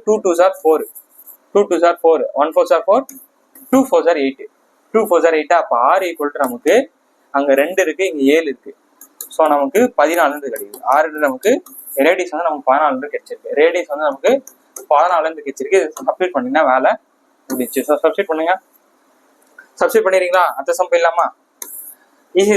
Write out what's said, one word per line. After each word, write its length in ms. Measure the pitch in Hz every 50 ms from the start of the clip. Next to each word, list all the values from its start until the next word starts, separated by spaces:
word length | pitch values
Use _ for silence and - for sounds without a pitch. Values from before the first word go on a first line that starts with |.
| -
டூ 80 | 208 214 214 214
டூ 60 | 190 170 165
சார் 160 | 180 190 190 -
ஃபோர், 240 | - 160 156 143 - - - - - _ _ _ _ - - _ _ _ -
டூ 60 | 196 202 202
டூ 60 | 175 160 170
சார் 160 | 170 170 - -
ஃபோர், 200 | 165 165 139 117 - - 131 147
ஒன் 100 | 151 156
ஃபோர் 140 | 180 170 175
சார் 140 | 175 160 -
ஃபோர், 160 | 190 208 262 269 - - - - _ _ _ _ _ _ - - - 254
டூ 80 | 269 269 -
ஃபோர் 160 | 180 165 151
சார் 120 | 165 170 151 139 139 135 - 147 - _ _ _ _ _ _ _ _ - 220 214 208 175 160 151 165 160 156
எயிட்டா. 180 | 151 - 175 165 151
அப்ப 120 | - 127 117 123 143 175
R 40 | 196 190 175
equal 200 | 165 - 147 143 -
to 60 | 147 143
நமக்கு 300 | 123 120 117 - 151 190 247 294 - _ _ _ _ _ _ _ _ - 139
அங்க 120 | 143 143 135 135 147
ரெண்டு 180 | 170 185 190 180
இருக்கு, 180 | 160 147 147 190 185 160
இங்க 100 | 143 135 135 151
ஏழு 100 | 165 165 143 127
இருக்கு. 200 | - - 104 - _ _ _ _ _ - - _ - - - -
So, 60 | - 160 151 147
நமக்கு 260 | 143 139 135 139 208 247 247 - -
பதினாலுன்றது 520 | 147 156 170 175 160 139 143 147 143 127 113
கிடைக்குது. 260 | 101 101 101 - - - 120 135 151
R 40 | 156 160 151 151 151
நமக்கு 260 | 139 131 131 - 208 262 - - - - - - - - 135 139
ரேடியஸ் 260 | 160 185 190 175 - 151
வந்து 140 | 156 175 160
நமக்கு 180 | 151 143 - 131
பதினாலுன்றது 420 | 131 143 156 147 135 131 143 147 -
கிடைச்சிருக்கு. 380 | - - - - - - - - 143
ரேடியஸ் 320 | 156 170 175 175 170 - 143
வந்து 160 | 147 156 143
நமக்கு 220 | 139 - - 208 262 277 - - - _ _ _ - - - - 151
பதினாலுன்றது 520 | 143 165 180 180 165 156 160 165 151 147
கிடைச்சிருக்கு. 320 | 139 131 - 135 147 190 190
இதை 80 | 165 156 - -
சப்ஸ்டிட்யூட் 360 | 135 151 - - 185 180 -
பண்ணீங்கன்னா 280 | 135 123 127 139 156 160 135 127
வேலை 180 | 127 135 170 233 - _ _ _ _ _ _ _ _ _ -
முடிஞ்சுச்சு. 320 | 131 127 123 - - 135 120 -
So, 60 | 151 139 -
சப்ஸ்டிட்யூட் 280 | 156 147 - 190 -
பண்ணுங்க. 240 | 156 160 160 170 185 190 - _ _ _ _ _ _ _ _ _ _ _ _ _ _ _ _ _ _ - - _ _ -
சப்ஸ்டிட்யூட் 260 | 190 - 220 220 208
பண்ணிடுறீங்களா? 380 | 185 185 185 185 175 180 185 175 147 -
அடுத்த 200 | 131 - 175 170 175
சம் 120 | 180 170 175
போயிடலாமா? 340 | 170 170 170 - - 156 - - _ _ _ _ - - - - - - - - _ _ _ _ _ _ _ - 180
ஈஸி 140 | 196 208 208